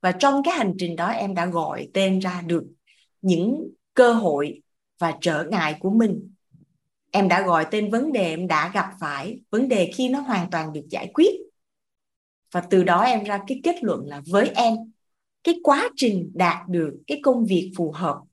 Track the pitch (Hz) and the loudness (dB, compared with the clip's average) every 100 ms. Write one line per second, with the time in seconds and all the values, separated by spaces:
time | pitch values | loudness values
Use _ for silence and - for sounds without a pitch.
0 | 185 180 277 277 302 349 208 180 180 165 | 0 4 4 4 0 0 -2 -2 -6 -4
1 | 175 233 202 185 175 170 151 151 - - | -4 -2 -4 -4 -2 -2 -4 -6 -4 0
2 | 190 190 185 180 170 170 - - _ _ | 2 2 0 -4 -2 -4 -4 -18 _ _
3 | _ _ 190 170 190 294 - - _ - | _ _ 0 2 2 -2 -6 -14 _ 4
4 | 247 233 190 143 147 - _ _ _ _ | 6 6 2 0 -2 -6 _ _ _ _
5 | 170 156 175 151 160 202 156 151 190 220 | -6 -2 -2 -2 -2 -2 -2 -2 0 2
6 | 226 175 - _ _ _ _ _ _ _ | 2 0 -8 _ _ _ _ _ _ _
7 | _ 190 196 185 196 165 156 214 208 226 | _ 0 2 2 2 0 0 -2 -2 -2
8 | 294 262 175 160 180 156 160 202 175 - | 0 0 -2 -2 -2 0 0 -2 -4 -6
9 | 160 139 160 226 _ 214 269 240 175 - | -8 -8 -8 -12 _ -2 0 2 0 -2
10 | 254 269 269 208 175 170 156 151 143 - | -2 -2 -2 -4 -2 -4 -6 -10 -10 -10
11 | - - 359 - - _ _ _ _ _ | -8 2 2 2 -10 _ _ _ _ _
12 | _ _ _ _ _ 180 175 190 185 175 | _ _ _ _ _ -8 2 4 4 4
13 | 240 233 208 202 196 254 330 349 226 143 | 4 2 -2 -6 -4 -4 -2 -2 -2 -4
14 | 135 143 143 190 285 - 233 226 - _ | -6 -12 -2 2 2 2 0 0 -6 _
15 | _ _ _ _ - 339 - 277 480 - | _ _ _ _ -2 0 4 4 2 0
16 | 247 196 160 160 175 156 - 175 156 - | 0 0 -4 0 0 0 -4 -2 -2 -6
17 | - 294 285 247 214 185 185 - 165 151 | -8 -2 2 2 2 2 -2 -4 -6 -2
18 | 170 139 - | -4 -4 -10